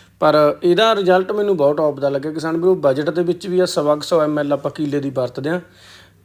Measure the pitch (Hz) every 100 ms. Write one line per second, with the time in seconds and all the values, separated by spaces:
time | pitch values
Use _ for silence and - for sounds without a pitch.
0 | _ - 156 151 147 147 175 175 226 208
1 | 185 185 190 208 208 185 143 151 151 135
2 | 139 139 151 156 160 165 180 180 147 135
3 | 151 170 175 170 202 180 180 170 147 151
4 | 147 170 151 151 143 143 143 - 151 143
5 | 139 131 123 131 139 175 175 _ - -
6 | - _